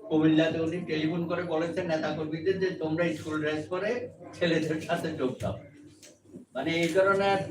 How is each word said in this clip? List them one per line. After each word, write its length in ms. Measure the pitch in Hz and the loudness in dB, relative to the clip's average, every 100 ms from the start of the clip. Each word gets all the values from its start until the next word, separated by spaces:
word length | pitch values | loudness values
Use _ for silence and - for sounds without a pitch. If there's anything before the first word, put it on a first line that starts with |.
| 147 | 0
কুমিল্লাতে 520 | 156 156 156 160 160 | 4 6 6 4 2
উনি 200 | 160 180 | -2 -4
টেলিফোন 480 | 165 156 156 170 170 | -4 -2 0 -2 -2
করে 140 | 175 | -2
বলেছেন 440 | 175 156 170 170 170 | -2 -2 -2 -2 -2
নেতাকর্মীদের 760 | 156 156 156 151 160 180 175 | -2 -2 -4 -4 -4 0 0
যে 100 | 185 | 0
তোমরা 380 | 160 156 160 170 | -2 -2 0 0
স্কুল 320 | 151 156 156 | -2 -4 -2
ড্রেস 260 | 151 156 151 | -2 -2 -4
পরে 400 | 185 208 240 - - - | -4 -2 -4 -6 -12 -16
ছেলেদের 460 | - 175 160 156 156 | -2 2 2 2 -2
সাথে 320 | - 170 160 | -2 -2 -2
যোগ 260 | 151 127 - | -2 -2 -2
দাও। 180 | 95 95 - - - - - - - - - | -6 -6 -12 -20 -20 -20 -20 -20 -20 -20 -12
মানে 160 | - 160 | -4 0
এই 180 | 165 170 | 2 4
ধরনের 500 | 190 196 196 196 196 - | 6 6 6 4 2 0